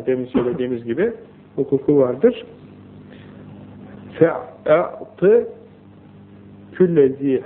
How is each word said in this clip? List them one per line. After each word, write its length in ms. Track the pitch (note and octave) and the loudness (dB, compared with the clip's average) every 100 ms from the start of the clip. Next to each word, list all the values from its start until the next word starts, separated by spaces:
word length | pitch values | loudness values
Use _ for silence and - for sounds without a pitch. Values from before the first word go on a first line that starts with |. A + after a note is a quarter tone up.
| - | 0
demin 200 | B2+ B2 | -2 0
söylediğimiz 600 | C3 A#2+ A#2+ B2 A#2+ A#2 | 0 0 -2 -2 -4 -2
gibi 260 | B2 A3 A3+ - - - - | 0 -2 -2 -12 -20 -10 -6
hukuku 420 | C3+ C3+ - D3 | 0 0 4 4
vardır. 480 | B2 B2+ A#3 - - - - - - - - - - - - - - - - - - | 4 4 4 4 -6 -18 -20 -20 -20 -20 -20 -20 -18 -18 -18 -16 -18 -18 -18 -16 -14
"Fe'atı 1300 | - E3 D3+ - - - D#3+ G#3+ - - - F3+ A#3 A#3+ - - - - - - - - - - - - | -4 -4 -4 -12 -10 -2 0 -2 -8 -16 -2 2 2 0 -10 -20 -20 -20 -20 -20 -20 -20 -20 -20 -20 -10
küllezi 680 | - F3+ D#3+ C3+ C3+ C#3 B2+ | 2 4 6 4 4 0 0